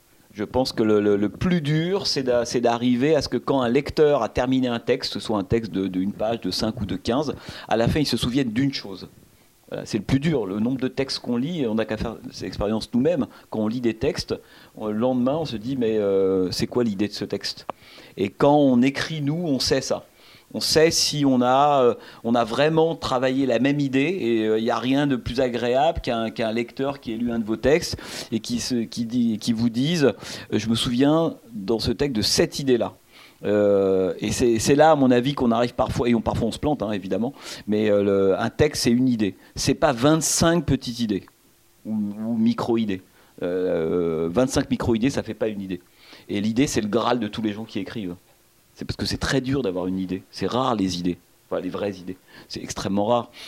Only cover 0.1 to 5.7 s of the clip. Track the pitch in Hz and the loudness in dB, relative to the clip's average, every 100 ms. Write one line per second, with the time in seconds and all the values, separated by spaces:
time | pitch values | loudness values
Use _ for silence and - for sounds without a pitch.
0.1 | _ _ 98 104 127 131 - 110 107 104 | _ _ -8 -4 0 -2 0 2 4 4
1.1 | 101 104 - 190 175 143 156 170 196 196 | 2 0 -2 0 0 2 0 0 -2 -2
2.1 | 151 127 120 117 127 117 117 123 120 143 | -2 0 0 0 0 2 2 2 2 4
3.1 | 151 123 123 - 139 120 127 143 - 151 | 2 2 -2 0 0 2 2 0 4 4
4.1 | 143 107 - 123 131 123 117 - 127 - | 4 0 0 0 2 2 -2 0 0 -2
5.1 | - - 107 92 117 110 | -8 -2 -2 0 -2 -2